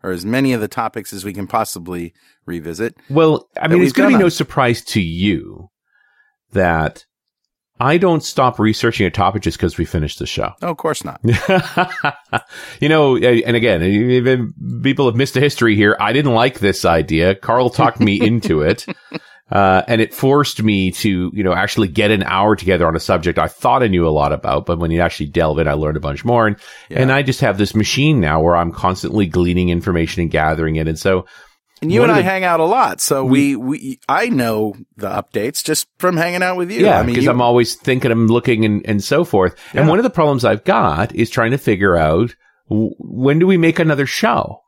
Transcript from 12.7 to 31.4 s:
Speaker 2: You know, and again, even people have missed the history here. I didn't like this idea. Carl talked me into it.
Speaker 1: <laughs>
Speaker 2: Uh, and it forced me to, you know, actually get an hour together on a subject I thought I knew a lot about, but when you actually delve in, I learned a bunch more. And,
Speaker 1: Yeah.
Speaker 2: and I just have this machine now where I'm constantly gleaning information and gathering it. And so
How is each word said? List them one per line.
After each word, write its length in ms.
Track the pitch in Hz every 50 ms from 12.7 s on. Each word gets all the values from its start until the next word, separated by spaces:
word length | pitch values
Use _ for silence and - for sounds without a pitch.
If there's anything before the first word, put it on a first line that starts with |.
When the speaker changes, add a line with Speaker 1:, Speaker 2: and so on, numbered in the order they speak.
| - -
Speaker 2:
You 80 | 139 147
know, 280 | 160 156 147 135 127
and 400 | - 98 123 123 117 - 120 117
again, 260 | 117 113 117 95 80
even 720 | 82 95 101 104 120 123 123 127 117 131 131 127 117 107 - - - 120 120 117
people 240 | - 135 135 - 143
have 100 | 123 110
missed 180 | 117 139 135 -
the 60 | 127
history 360 | 147 143 - - 120 117 104
here. 200 | 104 107 104 107 -
I 140 | 104 104
didn't 220 | 117 139 147 139 117
like 240 | 113 120 135 - -
this 260 | 104 101 92 - -
idea. 500 | 90 85 82 78 - 80 78 85 92 98
Carl 360 | - - - 113 123 127 123
talked 300 | - - 123 120 - -
me 200 | 110 104 98 -
into 420 | - 107 117 113 - 208 82 76
it. 240 | 76 82 104 - - -
Speaker 1:
<laughs> 60 | - - _ - - - - - - _ _ _
Speaker 2:
Uh, 320 | - 101 98 95 92 92 -
and 140 | - 120 110
it 120 | 110 -
forced 480 | - - - 135 139 147 143 - - -
me 300 | 107 110 104 95 95 92
to, 400 | 87 - - 107 95 90 92 90
you 120 | - 104 98
know, 80 | 92 87
actually 320 | 90 98 104 - - 107
get 240 | 92 73 110 104 104
an 140 | 110 98 95
hour 320 | - 90 95 101 107 107
together 280 | - 92 92 92 85 87
on 120 | 82 80
a 20 | 80
subject 400 | - - 98 87 80 87 78 87
I 80 | 78
thought 380 | 80 - - - 127 123 135 127
I 20 |
knew 180 | 110 92 87 85
a 60 | 82
lot 220 | 78 76 73 73
about, 340 | 73 69 - - 65 76 -
but 140 | - 85 82
when 100 | 85 80
you 100 | 82 85
actually 260 | 87 82 - - 78
delve 340 | 71 - 85 82 78 76 76
in, 80 | 80 76
I 60 | 73
learned 220 | 76 78 76 76
a 40 | 73
bunch 240 | 65 73 71 67 -
more. 240 | 113 120 117 113 107
And, 80 | 101 - - - - - - _
Speaker 1:
Yeah. 100 | - 135
Speaker 2:
and 100 | 131 131
I 100 | 135 139
just 180 | 143 131 127 -
have 140 | 143 113 98
this 160 | 95 104 98
machine 460 | - 110 104 - - 127 139 156 156 123
now 240 | 87 76 78 80
where 140 | 78 85 87
I'm 160 | 85 85 85
constantly 520 | 80 - - 90 92 - - - 76 107 101
gleaning 420 | 82 78 90 87 90 87 90 92 87
information 540 | 85 87 82 101 87 82 82 78 - -
and 100 | 87 78
gathering 420 | 76 76 78 78 80 80 80 78 78
it. 140 | 80 80 80
And 100 | 80 78
so 280 | - 95 95 90 - - - -